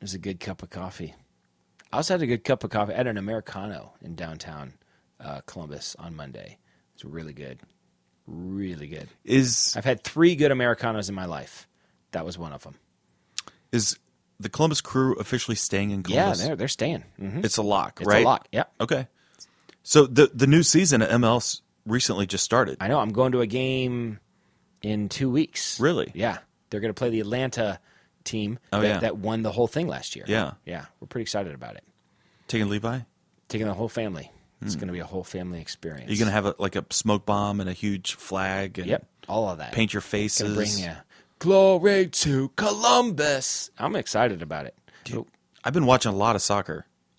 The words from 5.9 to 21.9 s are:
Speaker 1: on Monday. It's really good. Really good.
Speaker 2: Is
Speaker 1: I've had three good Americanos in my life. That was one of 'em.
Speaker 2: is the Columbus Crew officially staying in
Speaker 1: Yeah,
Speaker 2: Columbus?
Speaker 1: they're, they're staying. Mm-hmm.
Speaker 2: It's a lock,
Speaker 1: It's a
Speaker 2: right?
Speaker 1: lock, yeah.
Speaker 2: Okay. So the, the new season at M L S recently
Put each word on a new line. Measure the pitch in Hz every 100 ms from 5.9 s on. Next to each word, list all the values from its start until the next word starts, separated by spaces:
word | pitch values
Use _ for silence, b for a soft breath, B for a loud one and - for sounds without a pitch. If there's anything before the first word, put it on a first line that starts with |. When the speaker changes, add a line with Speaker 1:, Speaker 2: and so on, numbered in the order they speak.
| -
Speaker 1:
on | 85 78
Monday. | 69 57 50 - _ _ _
It's | _
really | - 80 78
good. | 71 67 67 _ _ _ _ _ _ -
Really | 82 92 98 95 80 73
good. | 78 - _
Speaker 2:
Is | - 135 123 117 - 117
Speaker 1:
I've |
had | 131 120
three | - 156 170
good | 151 147
Americanos | 131 123 113 120 107 98
in |
my | 98 90
life. | 73 - - - _ _ _ _
That | 85 82
was | 85
one | 82
of | 69 -
'em. | 69 _ _ _ _ _ - - B B
Speaker 2:
is | 117 104 - _ _ _ -
the | -
Columbus | - 160 147
Crew | - 131 131 -
officially | 104 127 - 110
staying | - 98 101
in | 98 90
Speaker 1:
Yeah, | 131
Speaker 2:
Columbus? | 190 87 127
Speaker 1:
they're, | 151
they're | -
staying. | - 143 160 - -
Mm-hmm. | 98 131
Speaker 2:
It's | 113 -
a |
lock, | 104 98 - -
Speaker 1:
It's | 95
a |
Speaker 2:
right? | 107
Speaker 1:
lock, | 117 123 -
yeah. | 110 - -
Speaker 2:
Okay. | 120 143 127 _ b b b b b b
So | - 151 131
the, | 123 143
the | 120 135
new | 156
season | 160 160 185 123
at | 110
M | 120
L | 113 120
S | - - _ _
recently | 107